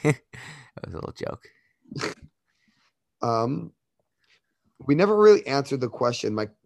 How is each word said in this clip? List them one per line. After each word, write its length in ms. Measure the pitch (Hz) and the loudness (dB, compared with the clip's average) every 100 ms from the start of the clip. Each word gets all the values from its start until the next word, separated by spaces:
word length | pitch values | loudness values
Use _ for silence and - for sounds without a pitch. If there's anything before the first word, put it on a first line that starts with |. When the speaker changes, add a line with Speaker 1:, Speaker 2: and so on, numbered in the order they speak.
Speaker 1:
saying. 140 | 151 147 | 0 -2
Speaker 2:
<laughs> 500 | _ - - - - | _ -20 -20 -20 -20
That 120 | - - | -14 -12
was 80 | |
a 20 | 85 | -10
little 160 | - | -10
joke. 340 | - - - - _ _ _ - - - - - _ _ _ _ _ _ _ _ - | -10 -10 -10 -16 _ _ _ -16 -10 -8 -10 -20 _ _ _ _ _ _ _ _ -8
Speaker 1:
Um, 500 | 120 113 117 147 165 _ _ _ _ _ _ _ _ _ _ - 131 | -4 -2 -2 -4 -10 _ _ _ _ _ _ _ _ _ _ -10 -2
we 80 | |
never 220 | 147 196 208 | 2 4 6
really 300 | 208 202 - | 8 8 4
answered 340 | 139 139 139 | -2 -2 -2
the 80 | 123 | -4
question, 460 | - 120 117 107 | -2 -2 -2 -4
like, 160 | 107 107 _ | -4 -6 _